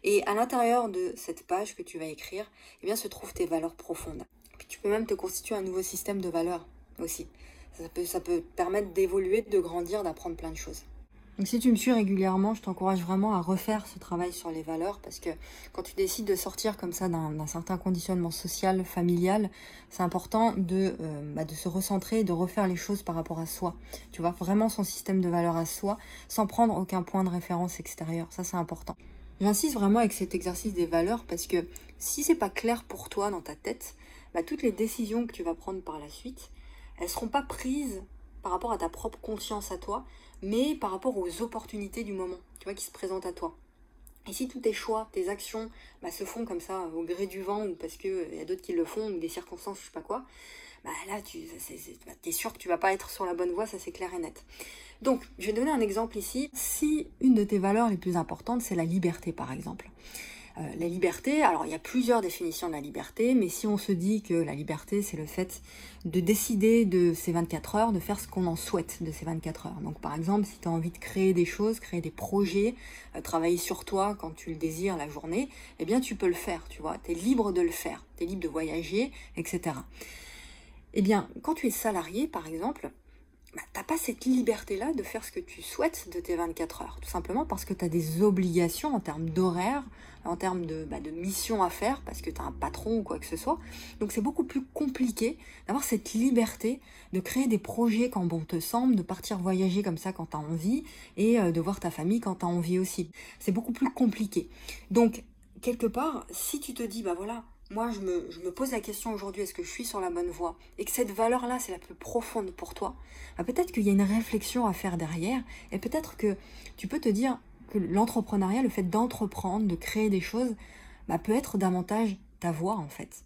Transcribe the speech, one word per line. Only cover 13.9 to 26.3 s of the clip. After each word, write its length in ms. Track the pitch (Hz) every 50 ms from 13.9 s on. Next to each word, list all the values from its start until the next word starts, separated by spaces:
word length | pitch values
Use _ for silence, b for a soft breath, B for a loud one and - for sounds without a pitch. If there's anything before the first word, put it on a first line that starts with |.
| - 185
travail 320 | - - 175 170 180 180
sur 200 | 175 - - 170
les 100 | 160 160
valeurs 380 | 156 156 165 160 170 196 202 -
parce 220 | - - - -
que 100 | - 170 - B B B B B B B
quand 100 | - -
tu 120 | 175 - -
décides 320 | 190 196 185 190 - 220
de 80 | 202 190
sortir 420 | 185 - 196 - - - 220 202
comme 160 | - - 180
ça 160 | 170 - 190 180
d'un, 220 | 170 160 160 151
d'un 160 | 151 156 156
certain 320 | 156 - 165 170 - 185 175
conditionnement 520 | - 190 185 175 - - 185 180 170 165
social, 540 | 160 - - 175 - - - 190 190 185 180
familial, 640 | 175 - 180 175 175 175 170 180 185 196 220 208 196 B B B B B B B B
c'est 140 | - -
important 500 | 185 170 165 180 - - - 220 226 226 208 196
de, 360 | 185 170 190 190 190 185 - -
euh, 340 | 160 156 151 147 147 151 147
bah, 120 | 156 156
de 80 | 151 156
se 120 | - -
recentrer 540 | 180 160 190 185 - 202 190 185 - 220 226
et 40 | 214
de 80 | 180
refaire 360 | 170 165 185 180 - 214 202 185
les 80 | 180
choses 260 | 170 - - 202 202
par 120 | - - 165
rapport 240 | 165 160 - 170 160
à 80 | 165
soi. 280 | 160 - - 185 170 175 B B B B B B B
Tu 80 | - -
vois, 120 | 165 170
vraiment 360 | 175 - 180 175 196 214 220 226
son 160 | 220 - 196
système 380 | - - - - - 190 190
de 80 | 180 175
valeurs 260 | 170 175 170 170 165
à 80 | 165 165
soi, 320 | 160 - - - 196 214 B B B B B B
sans 180 | B